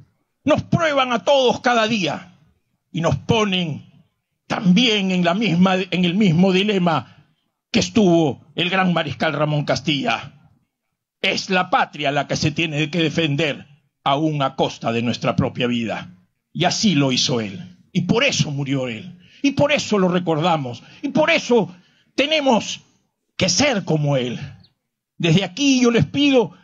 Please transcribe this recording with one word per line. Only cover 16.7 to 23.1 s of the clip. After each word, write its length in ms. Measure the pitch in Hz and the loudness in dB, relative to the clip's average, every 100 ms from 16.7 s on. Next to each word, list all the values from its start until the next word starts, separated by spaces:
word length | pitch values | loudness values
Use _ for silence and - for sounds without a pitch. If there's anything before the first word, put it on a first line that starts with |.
| 175 220 143 | 0 0 2
lo 160 | 135 | 0
hizo 300 | 123 - 123 | 0 -2 -2
él. 360 | 147 - - - _ | -4 -10 -16 -20 _
Y 80 | 185 | -4
por 220 | 180 220 | 0 2
eso 260 | 277 - 147 | 0 0 -4
murió 380 | 139 135 139 127 | -4 -4 -4 -4
él. 320 | 110 185 - _ - | -8 -12 -20 _ -4
Y 80 | 285 | -2
por 200 | 277 285 | 0 0
eso 280 | 285 - 208 | 0 0 0
lo 80 | 185 | 2
recordamos. 720 | 180 175 156 175 160 127 107 - - | 0 0 0 0 0 -4 -12 -18 -10
Y 60 | 285 | -4
por 200 | 294 311 | 0 2
eso 420 | 320 - 240 180 - _ _ _ - | 0 2 0 0 -8 _ _ _ -4
tenemos 680 | 285 311 269 214 - - _ _ _ | -2 0 2 0 0 -12 _ _ _